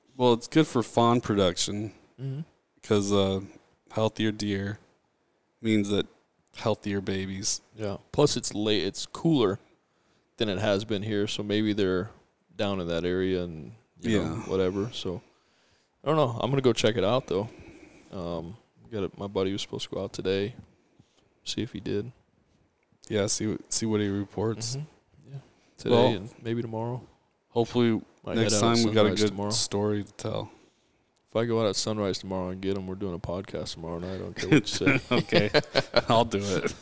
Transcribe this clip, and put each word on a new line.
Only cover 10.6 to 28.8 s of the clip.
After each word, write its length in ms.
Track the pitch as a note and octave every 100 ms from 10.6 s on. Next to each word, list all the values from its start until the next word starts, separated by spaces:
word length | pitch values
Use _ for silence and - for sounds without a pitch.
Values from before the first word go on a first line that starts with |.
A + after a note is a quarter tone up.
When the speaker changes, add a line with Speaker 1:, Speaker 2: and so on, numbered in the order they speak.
| G#2+ G2
Speaker 2:
been 180 | G#2+ G#2
here, 240 | G#2 G#2 G#2+
so 160 | -
maybe 300 | G#2 G#2 G#2+
they're 380 | G#2 F#2+ F#2 G#2 - _ _ _ -
down 240 | G2+ F#2+
in 60 | E2+
that 180 | E2+
area 380 | F2 F#2 F#2+ F#2
and, 300 | F2 D#2 C2 A2+ _ _
you 180 | A#2 G#2
know, 20 |
Speaker 1:
Yeah. 160 | D#2+ A2 -
Speaker 2:
whatever. 420 | F#2+ F#2 G2+ A2
So, 280 | - F#2+ F2 - _ _ _ _ _ _ _
I 40 | C#3
don't 80 | D#3
know. 220 | B2+ A2+
I'm 100 | A2
gonna 120 | C#3
go 100 | B2+
check 240 | A2+ A2 F#2
it 60 |
out, 240 | F#2+ B2+ -
though. 220 | F#2 G#2+ - - - - - -
Um, 440 | G2 F2 E2+ E2 A#2 _ _
we 60 | - G#2+
got 60 |
a, 60 | F#2 -
my 80 | G2+
buddy 240 | G2+ F#2+
was 100 | G2+
supposed 260 | - G#2 -
to 60 | -
go 80 |
out 80 | G2
today, 420 | - F#2+ G2 G#2 - - _ _ _ _ _ _ _
see 200 | - -
if 100 | A2
he 80 | -
did. 320 | G2 G2+ A#2+ - _ _ _ _ _ _ _ _ -
Speaker 1:
Yeah, 180 | A2 G2+
see 220 | - A2
what, 240 | F2+ -
see 140 | - A2+
what 140 | G#2+
he 60 | G#2
reports. 680 | G2+ G2+ - A2 A2 A#2 C3+
Speaker 2:
Mm-hmm. 560 | D3+ _ _ _ -
Yeah. 60 | C#3 - _ _ -
Today 140 | - A#2+
Speaker 1:
Well, 100 | B2+
Speaker 2:
and 240 | G#2+ G#2+ -
maybe 200 | A#2 A#2
tomorrow. 400 | A#2 A2 A#2 B2 - _ _ _ _
Speaker 1:
hopefully 520 | A#2+ A2+ B2 A#2 A2 - _
Speaker 2:
Might 120 | G2 A2+
Speaker 1:
next 180 | G#2+
Speaker 2:
head 80 | G#2+
out 60 | A2+
at 40 |
Speaker 1:
time 80 | A#2